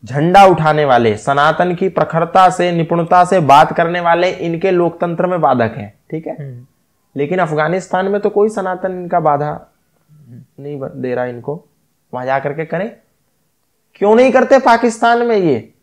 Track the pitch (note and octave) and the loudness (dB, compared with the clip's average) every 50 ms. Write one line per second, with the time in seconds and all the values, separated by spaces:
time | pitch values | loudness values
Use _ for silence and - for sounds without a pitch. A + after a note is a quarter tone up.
0 | - G#2+ B2+ C#3+ D3+ E3+ F3+ G3 G3 F#3+ F3+ E3 D#3+ D#3 D3+ D3+ D3+ C#3 C3 A#2+ | -16 -8 -4 -2 0 2 4 6 6 6 4 2 0 0 0 0 2 2 2 2
1 | A#2 A2 G#2+ G#2 - - C#3 C#3+ D3 D#3 D#3 - F3+ F3+ F3+ F3 F#3+ F#3+ F3 - | 2 2 0 -2 -4 -2 0 2 2 0 2 0 -2 -2 -2 -2 -4 -4 -2 -2
2 | D#3+ D3 - E3 E3 E3+ E3+ F#3 F#3 F3+ F3+ F3+ F3+ F3+ F3 E3+ E3 D#3 E3+ E3+ | -4 -2 -2 -4 -4 0 2 4 4 4 4 0 -2 -2 0 -2 -2 -2 -2 -4
3 | E3+ E3 F3+ F3+ F3+ F3 G3+ F#3+ D#3+ C3 C#3 D3 D#3+ E3 - - E3+ E3 F3 F3+ | 0 2 4 2 4 4 2 0 4 6 6 6 6 4 2 -2 -2 -2 -2 -2
4 | F3 E3+ E3+ E3+ F3 F#3 F3+ - - E3+ E3 E3 E3 F#3+ F#3 F3 F3 E3+ E3+ - | 0 0 0 2 0 -2 -2 -4 -6 -6 -6 -2 0 0 2 2 0 0 -2 -2
5 | F#3 F3 E3+ D#3+ F3+ F3+ F3+ F3 D3+ C#3+ C3 B2+ A#2 A2 A2 - G#2 G#2 _ _ | -4 -4 -2 -2 -2 -2 -2 0 2 2 2 2 0 -2 -2 -8 -14 -14 _ _
6 | _ _ - D#3+ D#3+ - D#3+ D#3 D3 C#3 B2+ A#2+ B2 _ _ _ _ _ _ _ | _ _ -12 -12 -10 -10 -12 -12 -14 -16 -16 -18 -20 _ _ _ _ _ _ _
7 | _ _ _ C3+ C#3+ C#3+ F3 F3+ F3+ E3 D#3 D3+ D#3 D#3 E3+ F#3 F3+ - - F#3 | _ _ _ -6 -4 -4 -2 -2 -2 -2 -2 -2 -2 -2 -2 -4 -6 -4 -4 -2
8 | F#3 A#3+ G3+ G3+ G3+ G#3+ G#3 G#3+ G#3 A3 A3 A3 F#3+ F#3+ F3+ F3+ F#3 F#3+ F#3 F3+ | -2 -2 -4 -2 -2 -2 0 2 0 0 0 -4 -6 -6 -6 -6 -6 -8 -8 -8
9 | F3+ F3 F#3 F3 D#3 D#3 D3 C#3+ D3 D3+ D3+ - - _ _ _ _ _ _ _ | -8 -4 -4 0 0 0 0 0 -2 -6 -8 -10 -14 _ _ _ _ _ _ _
10 | _ _ D3+ D3+ D3 A#2+ B2 B2 - _ _ - C#3 C#3+ D3 C#3 C3+ C3+ - C#3 | _ _ _ _ _ -20 -20 -20 -20 _ _ -18 -14 -14 -12 -10 -10 -12 -10 -8
11 | B2+ B2+ B2 B2 B2+ B2 A#2+ A#2 A2+ - C#3+ E3+ _ _ _ _ _ _ _ _ | -8 -6 -4 -4 -6 -6 -8 -12 -10 -10 -10 -10 _ _ _ _ _ _ _ _
12 | _ _ - B2+ B2+ C3 C3 C#3 C3+ D3 C#3+ D#3 D#3+ D#3 D#3+ E3 F#3+ A#3 - _ | _ _ -12 -10 -6 -4 -4 -2 -2 -4 -6 -6 -8 -8 -6 -6 -6 -8 -10 _
13 | _ _ _ _ _ _ _ _ _ _ _ _ _ _ _ _ _ _ _ _ | _ _ _ _ _ _ _ _ _ _ _ _ _ _ _ _ _ _ _ _
14 | F#3+ G3+ G#3+ A3+ B3+ C4+ A3 C4 B3+ B3+ C#4 C4+ C4 - A#3 A#3 B3 B3 A3 - | 2 4 6 6 6 4 4 2 4 4 4 4 4 4 2 4 2 -2 -2 0
15 | - D4 A#3+ A#3+ A#3+ A#3+ A3+ G#3 F#3 E3 C#3 - - - _ _ | 0 2 2 2 0 0 0 0 2 0 0 -2 -4 -10 _ _